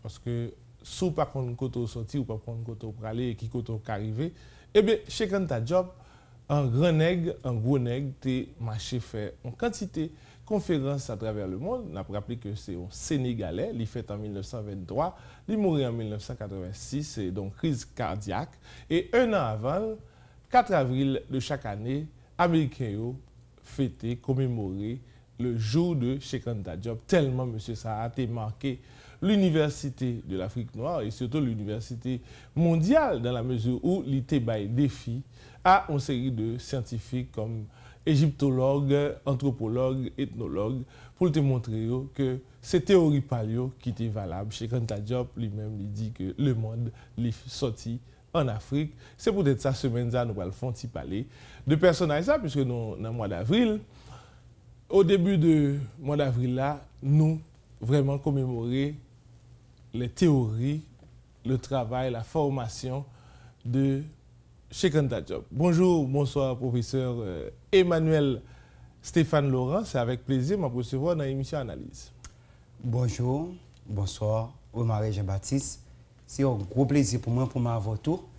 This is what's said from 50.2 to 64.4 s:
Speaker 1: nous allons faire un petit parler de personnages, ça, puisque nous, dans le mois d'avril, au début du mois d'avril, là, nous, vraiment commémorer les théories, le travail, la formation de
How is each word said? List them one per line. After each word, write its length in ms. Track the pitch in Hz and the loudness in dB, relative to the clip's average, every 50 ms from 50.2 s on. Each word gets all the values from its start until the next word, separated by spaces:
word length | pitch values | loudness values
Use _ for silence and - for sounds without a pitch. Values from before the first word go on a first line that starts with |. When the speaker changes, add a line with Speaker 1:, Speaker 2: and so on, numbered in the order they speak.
| 120 | 0
Speaker 1:
nous 140 | 120 107 98 | 0 -2 -4
allons 120 | 90 90 | -6 -6
faire 180 | 98 - - 127 | -6 -6 -6 -6
un 20 | |
petit 140 | 117 - - | -6 -6 -8
parler 420 | 117 - 82 67 67 90 101 135 - - - - - - - - | -10 -10 -8 -8 -6 -6 -6 -6 -6 -12 -20 -20 -20 -20 -8 0
de 100 | - 143 | 2 2
personnages, 500 | 156 170 185 165 - 180 160 147 147 170 | 6 6 6 6 6 2 2 2 2 4
ça, 120 | 220 294 311 | 2 2 2
puisque 200 | 233 160 127 147 | 2 0 0 0
nous, 380 | 135 127 123 120 113 110 95 - | 0 0 0 -2 -4 -6 -6 -6
dans 120 | 98 113 | -6 -6
le 20 | |
mois 160 | 113 120 110 98 | -4 -4 -4 -2
d'avril, 520 | 95 85 95 110 160 220 247 226 214 214 214 - - - - - - - - - - - - - - - _ - - - - _ | -2 -2 0 2 4 6 6 4 4 0 -4 -10 -20 -20 -20 -20 -20 -20 -20 -20 -20 -20 -20 -20 -20 -20 _ -20 -20 -20 -12 _
au 140 | - 196 196 | 4 6 6
début 360 | 165 202 202 170 - - 156 | 8 6 6 6 4 4 6
du 400 | 151 170 160 151 147 143 143 143 139 107 - - | 6 6 8 6 6 4 2 0 -4 -8 -12 -8
mois 180 | 160 131 147 147 | -4 -2 0 2
d'avril, 360 | 147 135 123 117 123 127 123 | 2 2 2 2 2 2 0
là, 320 | 127 135 139 147 143 - - - - | 0 0 0 -2 -4 -8 -16 -18 -8
nous, 400 | - 135 147 151 156 156 160 156 160 - - - - - - - | 0 4 6 6 6 6 4 0 -4 -12 -20 -20 -20 -20 -16 -8
vraiment 380 | - 110 135 147 135 139 139 143 | -2 2 4 4 4 2 0 0
commémorer 760 | 139 160 143 139 131 127 127 117 113 120 123 135 139 147 147 147 - - - - _ - - - - - - - - - - - - - - | 0 0 0 2 0 0 -2 -2 -2 -2 0 0 0 -2 -4 -8 -14 -20 -20 -20 _ -20 -20 -20 -20 -20 -20 -20 -20 -20 -20 -20 -20 -8 -6
les 160 | 113 123 123 | -4 -4 -4
théories, 760 | - - 185 175 147 135 123 110 107 113 120 135 147 156 156 - - - - - - - - _ - - - | 0 4 6 6 6 6 4 2 0 0 0 0 0 -2 -6 -10 -20 -20 -20 -20 -20 -20 -20 _ -20 -12 -4
le 120 | 117 131 127 | -2 -2 -2
travail, 540 | - - 143 135 123 110 123 127 131 131 | -2 -2 -2 -2 -2 -2 -2 -2 -2 -2
la 100 | 123 117 | -2 -4
formation 840 | 113 - - 160 151 143 135 131 120 113 - - - 127 127 139 139 - - - - - - - - - - _ - | -6 -4 -2 0 0 0 0 -2 -4 -6 -8 -8 -6 -6 -6 -6 -8 -10 -16 -20 -20 -20 -20 -20 -20 -20 -20 _ -6
de 380 | 117 120 131 135 139 135 135 147 156 156 - - - - - | -2 0 2 2 2 2 0 -4 -8 -14 -20 -20 -20 -20 -20